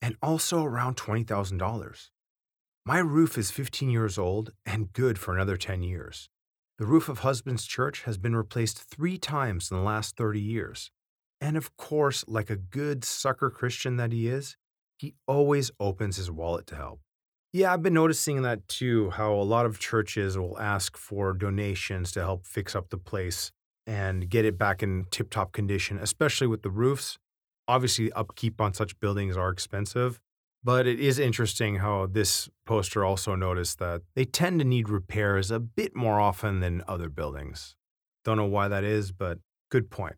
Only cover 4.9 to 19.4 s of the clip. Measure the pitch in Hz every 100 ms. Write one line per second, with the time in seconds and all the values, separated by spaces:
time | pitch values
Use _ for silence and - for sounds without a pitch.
4.9 | - 127 104 - 92 98 92 - 92 87
5.9 | 87 - - - _ _ _ _ - 107
6.9 | 160 156 123 127 131 139 120 - - 135
7.9 | - - 101 113 113 107 120 113 - -
8.9 | - 170 185 - 147 127 92 - 95 98
9.9 | 107 104 - 113 104 104 113 - - -
10.9 | _ _ _ _ - 147 156 - - -
11.9 | 151 139 131 - 110 101 101 92 135 147
12.9 | 135 - - 135 127 135 - 123 - 131
13.9 | 123 117 117 113 135 139 - _ _ _
14.9 | _ 147 - - 139 143 143 127 - 101
15.9 | 92 104 90 90 80 85 85 - 73 64
16.9 | - _ _ _ _ _ 175 190 180 180
17.9 | 160 160 156 - 139 127 110 - - 127
18.9 | 117 98 92 107 104